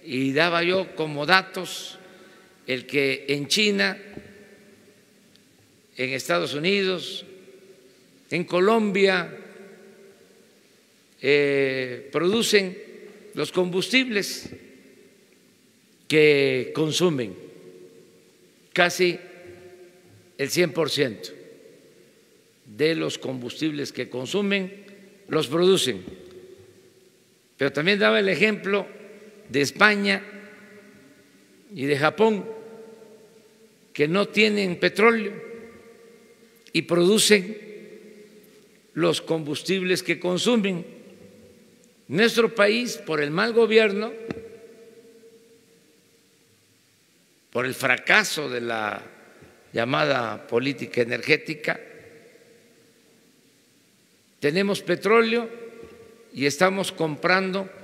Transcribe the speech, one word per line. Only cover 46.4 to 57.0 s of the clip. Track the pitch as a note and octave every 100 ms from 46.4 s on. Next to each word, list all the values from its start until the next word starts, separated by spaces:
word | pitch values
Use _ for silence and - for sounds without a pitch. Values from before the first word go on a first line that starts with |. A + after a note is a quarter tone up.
| _ _ _ _ _ _ _ _ _ _ _
por | A#2+ B2+
el |
fracaso | A#2+ C3 B2 - F#3+ G3+ - C#3+
de | B2
la | A#2 A2+ G#2+ G2+ - - - - - - _
llamada | - A#2 D3 D3+ C3+ A2+ G#2+ -
política | A#2+ C3+ C3+ - -
energética, | A#2 A#2+ A2+ D3+ - D3+ - D#3+ - - - - - - - - _ _ _ _ _ _ _ _ _ _ _ _ _ _ _ _ _ _
tenemos | C#3+ E3 G3+ G3+
petróleo | - F3 G3 A3+ A3+ A3+ A#3 - - - - - - - -
y | - C#3
estamos | C#3 F#3 G3 F#3
comprando | -